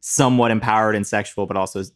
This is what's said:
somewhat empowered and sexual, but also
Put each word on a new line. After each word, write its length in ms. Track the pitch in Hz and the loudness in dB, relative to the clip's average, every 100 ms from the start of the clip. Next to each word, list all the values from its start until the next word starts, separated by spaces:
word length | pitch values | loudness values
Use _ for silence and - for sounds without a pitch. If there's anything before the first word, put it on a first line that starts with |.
somewhat 500 | - - 135 127 117 | -4 2 2 4 2
empowered 440 | 110 117 110 110 107 | 2 2 2 2 0
and 100 | 101 | -2
sexual, 400 | 107 101 - 98 | -4 -4 -6 -6
but 120 | 98 | -2
also 260 | 95 101 95 | -4 -4 -10